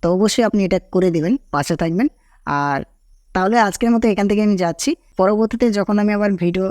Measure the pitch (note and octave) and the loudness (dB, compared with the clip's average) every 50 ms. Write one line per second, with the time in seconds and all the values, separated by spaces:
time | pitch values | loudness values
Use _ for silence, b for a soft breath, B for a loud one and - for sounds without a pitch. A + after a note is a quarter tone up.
0 | - E3+ F3 F#3 G#3 G#3+ - - A#3 G#3+ - G#3 G3 F3+ F#3+ F#3 - - - F#3 | 0 0 2 2 2 2 2 2 0 2 2 0 0 0 0 -2 -4 -2 -2 0
1 | F#3 F#3 E3 E3+ D3+ E3+ B3 C#4 - _ - C#3+ C#3 - E3+ D3+ E3+ E3 E3 F3+ | 0 2 0 0 0 0 -2 -2 -4 _ -4 -4 -2 -2 -4 -4 -2 -2 -2 0
2 | B3 D4+ _ _ _ _ _ _ _ - C#3+ C#3+ C#3+ C#3+ C#3+ C3+ - _ _ _ | -2 -2 _ _ _ _ _ _ _ -6 -4 -2 -2 -2 -4 -4 -6 _ _ _
3 | _ _ - _ _ _ - F#3 F#3 F#3+ A3 A#3+ A3 G3+ F#3 - - A#3 A#3 A3+ | _ _ -20 _ _ _ -4 -2 0 2 2 2 2 0 0 -2 0 0 0 2
4 | A3+ A#3 G3+ F#3 G3+ G3+ G#3 G#3 G#3+ G#3 G#3 F3+ F3+ E3+ E3 - - - E4+ _ | 2 0 0 0 0 0 0 2 2 2 2 0 0 -2 -4 -4 -4 -4 -4 _
5 | _ _ _ - F#3 F#3+ G#3+ G#3+ A3 G#3+ - A#3 B3 A#3+ G#3 G3+ G3 - G#3 G#3 | _ _ _ 0 0 2 2 2 0 -2 0 0 0 0 0 0 -2 0 0 0
6 | G#3 G#3 G#3 G3+ G#3 G#3 G3+ F3 F3 F3 F3 F#3 F#3 F#3+ | 2 0 0 0 0 -2 -2 0 -2 -2 -2 -2 -4 -4